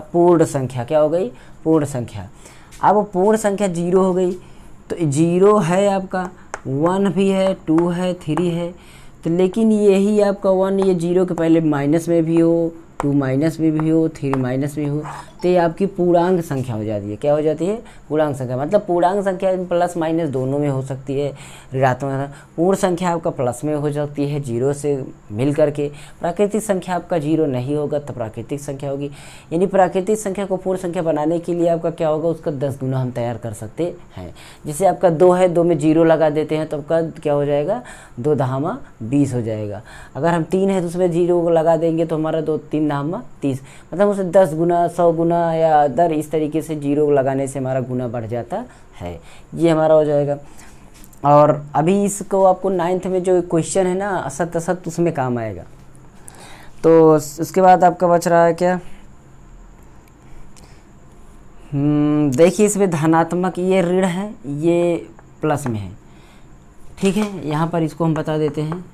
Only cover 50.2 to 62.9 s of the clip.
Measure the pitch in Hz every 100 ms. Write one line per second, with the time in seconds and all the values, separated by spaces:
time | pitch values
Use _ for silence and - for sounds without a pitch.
50.2 | 143 143 - - - - - - - -
51.2 | 143 147 147 143 - 139 156 202 202 202
52.2 | 190 196 190 185 196 185 170 185 185 185
53.2 | 185 180 175 165 160 196 185 185 202 175
54.2 | 143 - 170 170 165 180 170 165 160 147
55.2 | 127 120 110 87 - - - - - -
56.2 | - - - - - - 160 165 160 156
57.2 | 151 - 160 190 185 180 175 170 180 170
58.2 | 175 170 170 165 180 180 - - - -
59.2 | - - - - - - - - - -
60.2 | - - - - - - - - - -
61.2 | - - - - - 143 147 147 147 151
62.2 | 147 131 175 180 208 196 196